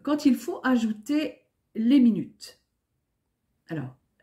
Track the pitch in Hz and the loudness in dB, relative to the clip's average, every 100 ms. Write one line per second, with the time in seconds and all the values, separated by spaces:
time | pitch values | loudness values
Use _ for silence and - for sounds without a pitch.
0 | 269 294 285 240 - 370 262 254 220 214 | -4 0 0 0 -4 -6 -2 0 0 -6
1 | - 294 302 - _ _ _ - 226 277 | -4 -4 -4 -10 _ _ _ -4 2 4
2 | 240 185 127 - - - _ _ _ _ | 4 2 -4 -14 -20 -20 _ _ _ _
3 | _ _ _ _ _ _ - 160 131 - | _ _ _ _ _ _ -12 -10 -10 -14
4 | _ _ | _ _